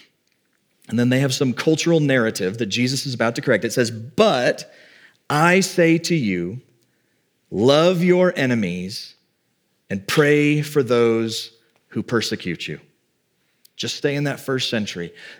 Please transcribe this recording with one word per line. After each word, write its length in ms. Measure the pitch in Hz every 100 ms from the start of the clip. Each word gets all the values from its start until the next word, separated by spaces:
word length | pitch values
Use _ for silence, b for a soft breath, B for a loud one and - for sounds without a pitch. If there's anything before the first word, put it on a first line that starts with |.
| B _ _ _ _ _ _ _ -
And 100 | 113
then 100 | 123
they 120 | 127
have 140 | 139
some 180 | 131 135
cultural 480 | 113 - 156 170 165
narrative 580 | 147 131 110 110 92 113
that 80 | 113
Jesus 400 | 107 123 135 143
is 80 |
about 200 | 120 113 117
to 60 |
correct. 220 | 143 127
It 80 | 117
says, 180 | 131 117
"But 840 | 110 113 - 214 139 127 - - b b b b b _
I 320 | 147 170 180
say 380 | 185 - 165 165
to 160 | 165
you, 460 | 170 110 90 87 117 - _ _ _ _ _ _ _ _
love 520 | 90 117 143 170 185
your 300 | 180 180 180 -
enemies 760 | 131 120 95 90 92 110 - - _ _ _ _ _ _ _
and 160 | 101 -
pray 560 | - 147 147 147 147
for 200 | 147 147
those 680 | 120 120 117 113 113 107 - _ _ _ _
who 140 | 113
persecute 680 | 104 117 - 110 92 82 -
you." 120 | 73 - _ _ _ _ _ _ _ _ _
Just 200 | - -
stay 180 | 151
in 100 | 143
that 160 | 147 120
first 300 | - 131 -
century. 420 | 117 101 - 85 B B B